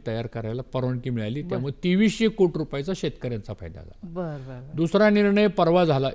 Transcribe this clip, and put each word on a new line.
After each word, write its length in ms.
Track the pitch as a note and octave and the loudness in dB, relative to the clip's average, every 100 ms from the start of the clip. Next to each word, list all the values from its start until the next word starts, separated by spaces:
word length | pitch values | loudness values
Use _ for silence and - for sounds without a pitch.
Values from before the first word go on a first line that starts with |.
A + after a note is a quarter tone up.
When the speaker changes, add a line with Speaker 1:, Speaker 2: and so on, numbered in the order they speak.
| - | -4
Speaker 1:
तयार 200 | A2+ A#2 | -4 -6
करायला 340 | A#2 A2 A#2+ | -6 -6 -6
परवानगी 480 | B2+ C3 B2+ B2+ B2 | -6 -4 -2 -2 -4
मिळाली. 320 | A#2+ G#2+ C3+ | -4 -2 -4
Speaker 2:
बरं. 80 | F3 | -4
Speaker 1:
त्यामुळे 340 | B2 C3+ C3+ | -4 -4 -2
तेवीसशे 440 | F3+ F#3 A3 - A3 | 2 4 4 4 0
कोटी 300 | G#3+ F3+ D#3+ | 2 2 0
रुपयाचा 360 | D#3+ C#3 C#3+ F#3+ | -4 -6 -4 -4
शेतकऱ्यांचा 580 | D#3+ - C3 A#2 G2+ | -4 -6 -6 -6 -8
फायदा 260 | G#2 E2+ D#2+ | -12 -12 -14
झाला. 200 | - - | -16 -16
Speaker 2:
बरं, 440 | F3 E3+ E3+ D3 C3 | -12 -8 -8 -8 -12
बरं, 0 | |
बरं. 280 | B2+ C3+ D3 | -14 -10 -4
Speaker 1:
दुसरा 340 | E3 G3+ G#3+ | 0 4 6
निर्णय 380 | G#3 G3+ G3+ G#3 | 6 4 4 4
परवा 380 | - E3 F3 E3+ | 4 4 4 4
झाला, 240 | C3+ C3+ | 2 0